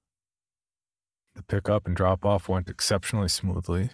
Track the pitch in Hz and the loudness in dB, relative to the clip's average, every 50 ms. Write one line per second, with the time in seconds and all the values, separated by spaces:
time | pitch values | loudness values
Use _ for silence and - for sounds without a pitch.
0 | _ _ _ _ _ _ _ _ _ _ _ _ _ _ _ _ _ _ _ _ | _ _ _ _ _ _ _ _ _ _ _ _ _ _ _ _ _ _ _ _
1 | _ _ _ _ _ _ _ - - - - 98 - - 104 104 - - 90 - | _ _ _ _ _ _ _ -18 -8 -4 -2 -2 0 2 0 0 2 0 0 2
2 | 95 92 95 90 - 101 101 95 - - 95 92 87 90 87 - - - 107 98 | 4 2 2 2 2 2 2 2 0 0 -2 -2 -2 -4 -6 -4 -2 0 0 0
3 | - - - 110 101 87 - - - 95 90 92 90 - 85 90 95 123 | 0 -2 -2 0 0 0 0 0 -2 -2 -4 -4 -4 -2 -2 0 -2 -2